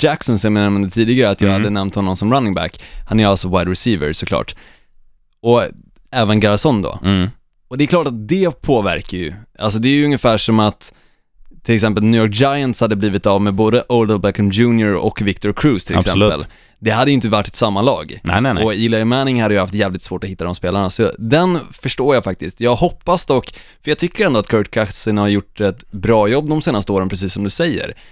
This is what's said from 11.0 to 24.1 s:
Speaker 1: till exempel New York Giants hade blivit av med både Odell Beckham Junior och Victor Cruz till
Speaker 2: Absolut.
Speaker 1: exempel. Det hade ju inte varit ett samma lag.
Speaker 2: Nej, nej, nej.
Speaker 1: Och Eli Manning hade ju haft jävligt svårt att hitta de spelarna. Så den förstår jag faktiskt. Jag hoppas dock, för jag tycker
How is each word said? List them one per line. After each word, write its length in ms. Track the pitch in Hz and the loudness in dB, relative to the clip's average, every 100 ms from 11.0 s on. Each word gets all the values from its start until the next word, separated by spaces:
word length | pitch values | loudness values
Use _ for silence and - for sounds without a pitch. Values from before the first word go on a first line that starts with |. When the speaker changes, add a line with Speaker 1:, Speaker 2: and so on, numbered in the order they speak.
| _ _ _ _ - - | _ _ _ _ -20 -12
Speaker 1:
till 120 | - 113 | -2 2
exempel 280 | 110 107 | 2 2
New 180 | 110 117 110 | 2 4 2
York 100 | 104 | 2
Giants 440 | 139 143 135 110 | 2 2 -2 -2
hade 140 | 110 107 | -2 0
blivit 300 | 107 95 104 | -2 0 0
av 160 | 98 | 2
med 120 | 101 | 2
både 300 | 98 110 120 - | 2 2 2 2
Odell 300 | 123 107 104 | 0 2 0
Beckham 320 | 101 98 101 | 0 0 0
Junior 440 | 98 120 117 107 95 | 2 2 4 2 0
och 260 | 104 - | -2 -2
Victor 320 | 101 90 104 | -2 -2 -4
Cruz 320 | - 151 101 - | 0 0 0 0
till 100 | 87 | 0
Speaker 2:
Absolut. 360 | 92 90 104 | 0 2 2
Speaker 1:
exempel. 200 | 76 - - _ _ | 0 -6 -14 _ _
Det 120 | 110 | -2
hade 200 | 110 139 | 0 2
ju 40 | 139 | 2
inte 140 | 107 | 2
varit 180 | 104 98 | 0 -2
ett 80 | - | -2
samma 260 | 113 98 | -2 2
lag. 380 | 127 92 78 - | 0 0 -6 -10
Speaker 2:
Nej, 180 | - 98 | -2 0
nej, 120 | 131 | 0
nej. 100 | 95 | 0
Speaker 1:
Och 100 | 110 | 0
Eli 320 | 104 113 110 113 | 0 0 2 2
Manning 360 | 131 135 123 | 0 0 0
hade 120 | 107 | 2
ju 60 | 104 | 2
haft 140 | 92 | 0
jävligt 280 | 101 98 90 | -2 -2 -4
svårt 220 | - 90 | -8 -8
att 60 | 98 | -8
hitta 140 | 92 85 | -6 -6
de 100 | 90 | -4
spelarna. 340 | 90 98 95 | -4 -2 -2
Så 220 | - 104 - | 0 -2 -2
den 420 | 113 147 185 170 - - | 0 2 2 0 -6 -12
förstår 340 | 131 - 139 127 | -10 -2 0 0
jag 80 | |
faktiskt. 380 | 98 92 82 - | 0 -6 -10 -4
Jag 140 | 117 120 | -2 0
hoppas 500 | 170 - - 180 - | 0 -2 -2 -2 0
dock, 200 | 131 - - - - | -2 -2 -12 -20 -12
för 80 | 147 | -6
jag 60 | 151 | -2
tycker 280 | 180 | -2